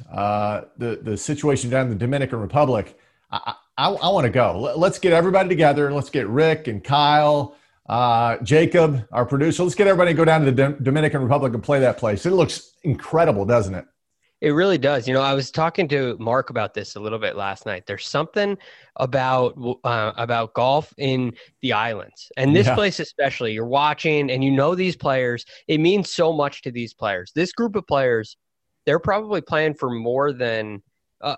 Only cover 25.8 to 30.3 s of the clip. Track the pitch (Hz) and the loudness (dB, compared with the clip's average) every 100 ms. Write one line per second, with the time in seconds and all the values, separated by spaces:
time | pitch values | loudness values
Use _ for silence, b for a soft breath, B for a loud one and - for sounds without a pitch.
25.8 | 160 202 180 - 160 160 143 - 139 120 | 2 2 0 0 0 0 -4 -6 -10 -8
26.8 | 117 - 107 95 90 - 185 - 233 202 | -10 -6 -4 -4 -6 -4 -4 -2 -4 -4
27.8 | 175 143 131 117 107 - _ _ _ _ | -2 0 2 0 -2 -12 _ _ _ _
28.8 | - 160 170 202 214 208 - 160 156 147 | -2 0 0 -2 -2 -6 -2 0 0 -2
29.8 | 131 120 117 127 143 | -4 -4 -2 0 -2